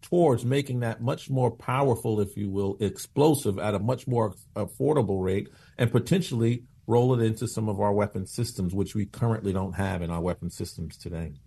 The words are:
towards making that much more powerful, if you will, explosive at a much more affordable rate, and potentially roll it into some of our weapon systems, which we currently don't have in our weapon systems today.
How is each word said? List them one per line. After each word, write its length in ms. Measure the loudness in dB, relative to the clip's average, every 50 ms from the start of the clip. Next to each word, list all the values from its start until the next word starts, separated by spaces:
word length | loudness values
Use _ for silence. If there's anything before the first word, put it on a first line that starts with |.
towards 440 | -6 0 2 4 6 6 4 4 2
making 360 | 0 0 0 0 -2 -2 -2
that 200 | -2 -4 -4 -2
much 280 | -2 -2 -2 -4 -4 -2
more 200 | 0 0 2 0
powerful, 720 | 0 -2 -2 -2 0 2 2 2 2 2 0 0 0 0
if 160 | 0 -2 -4
you 100 | -6 -4 -2
will, 280 | -2 0 0 -2 0 0
explosive 800 | -2 -2 -2 -4 -10 -4 2 4 4 6 4 4 0 -2 -2
at 160 | 0 -2 -2 -2
a 60 | 0
much 260 | 0 -2 -2 -2 -2
more 300 | -2 0 0 0 0 -2 -8 -18 -10 -6
affordable 680 | -6 -6 -6 -4 -2 0 2 4 4 2 2 0 0 0
rate, 260 | 0 0 0 -2 -6 -10 -20 -20 -12 -4 -2
and 120 | 0 2
potentially 720 | 2 0 2 2 2 0 0 0 0 0 2 0 0 -2 -6 -12 -20 -12 _
roll 340 | 2 2 4 4 4 4 4
it 60 | 2
into 220 | 2 0 -2 -4
some 200 | -4 -4 -2 -2
of 120 | -2 0 2
our 120 | 2 2
weapon 360 | 4 2 2 0 -2 -4 -8
systems, 480 | -6 -4 -4 -4 -4 -2 -4 -2 -2 0
which 180 | -2 -2 -2 -2
we 140 | -4 -4
currently 440 | -4 -4 -2 0 0 0 0 0 -2
don't 220 | -2 0 -2 -2 -2
have 300 | -2 -2 -2 -2 -2 -4
in 80 | -4
our 100 | -4 -2
weapon 300 | -2 -2 -4 -4 -6 -8
systems 440 | -8 -8 -8 -8 -8 -10 -10 -10 -10
today. 380 | -12 -12 -10 -8 -6 -8 -8 -10 -14 -20